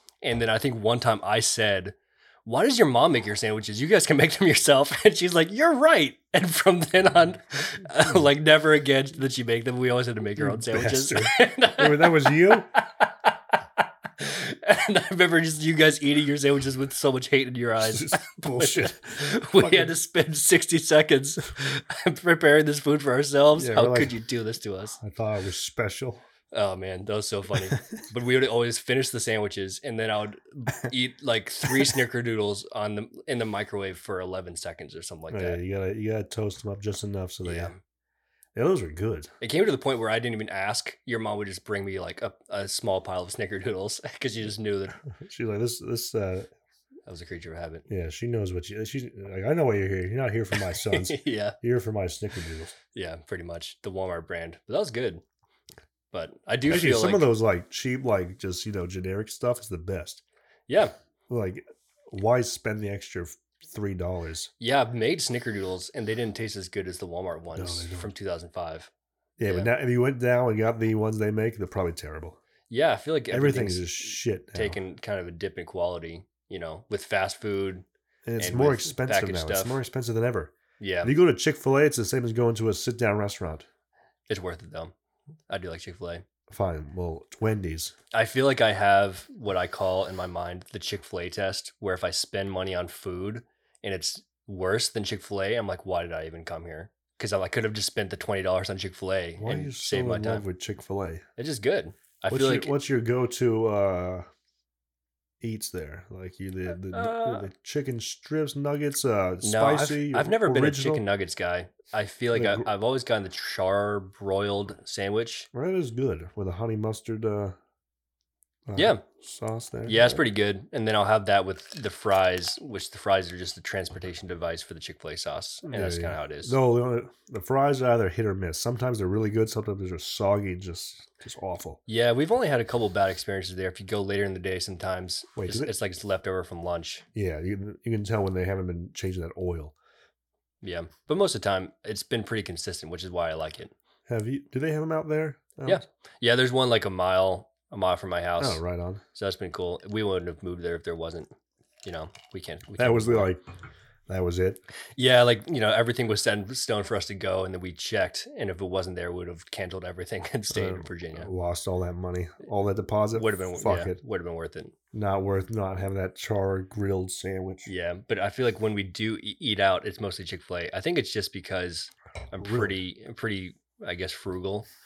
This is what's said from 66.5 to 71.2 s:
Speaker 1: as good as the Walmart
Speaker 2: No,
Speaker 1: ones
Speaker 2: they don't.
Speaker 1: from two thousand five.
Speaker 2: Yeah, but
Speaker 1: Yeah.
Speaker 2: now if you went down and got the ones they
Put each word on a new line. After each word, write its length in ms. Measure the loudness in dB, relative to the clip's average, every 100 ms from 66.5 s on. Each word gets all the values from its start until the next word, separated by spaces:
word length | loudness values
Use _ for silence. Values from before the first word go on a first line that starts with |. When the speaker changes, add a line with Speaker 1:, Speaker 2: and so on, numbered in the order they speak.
| -8
Speaker 1:
as 120 | -8
good 180 | -8 -6
as 100 | -8
the 80 | -10
Walmart 340 | -8 -6 -8
Speaker 2:
No, 60 | -10
Speaker 1:
ones 340 | -10 -8 -8
Speaker 2:
they 60 | -8
don't. 80 | -10
Speaker 1:
from 120 | -10
two 120 | -8
thousand 260 | -6 -6 -8
five. 400 | -10 -10 -10 -16 _ _ _ _ -4
Speaker 2:
Yeah, 120 | -2
but 60 | 0
Speaker 1:
Yeah. 40 |
Speaker 2:
now 100 | 2 0
if 100 | 2
you 100 | 2
went 200 | 2 2
down 300 | 2 4 2
and 80 | 2
got 200 | 0 2
the 140 | 0
ones 240 | 2 0
they 120 | 0